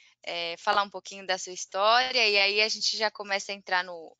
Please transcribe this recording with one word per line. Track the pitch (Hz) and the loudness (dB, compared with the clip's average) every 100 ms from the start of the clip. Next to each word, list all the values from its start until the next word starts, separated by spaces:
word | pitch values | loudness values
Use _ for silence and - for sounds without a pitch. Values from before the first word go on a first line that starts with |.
| _ _ | _ _
é, | - 170 170 170 | -10 -6 -6 -4
falar | - 208 | 0 0
um | 202 | 0
pouquinho | 190 - 196 190 | -4 -14 -10 -4
da | 185 | -4
sua | - | -6
história, | 185 - 190 208 233 254 247 220 | -12 -6 0 4 4 4 2 4
e | 208 | 4
aí | 196 208 | 4 4
a | 214 | 2
gente | 214 - 208 | 2 -2 0
já | 220 | -2
começa | - 202 196 - | -2 -4 -4 -4
a | 202 | -10
entrar | - 185 | -2 -2
no, | 185 175 160 - | -2 -8 -14 -8